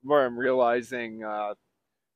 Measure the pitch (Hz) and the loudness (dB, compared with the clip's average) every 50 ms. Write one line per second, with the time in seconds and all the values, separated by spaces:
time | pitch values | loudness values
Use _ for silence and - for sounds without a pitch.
0 | _ 135 147 147 135 123 120 117 127 135 131 127 123 120 120 123 120 117 131 123 | _ 2 2 4 4 2 -2 -2 0 0 4 4 4 4 2 0 -2 -4 -8 -8
1 | 117 113 110 110 110 107 107 107 104 104 104 _ _ _ _ _ _ _ _ _ | -8 -8 -10 -10 -10 -8 -6 -6 -6 -6 -8 _ _ _ _ _ _ _ _ _
2 | _ _ _ | _ _ _